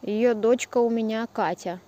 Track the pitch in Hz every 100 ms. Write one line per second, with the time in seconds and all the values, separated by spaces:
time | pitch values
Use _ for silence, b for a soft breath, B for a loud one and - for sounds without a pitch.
0 | - 208 240 220 220 247 - 247 233 233
1 | 220 220 233 - 175 180 185 180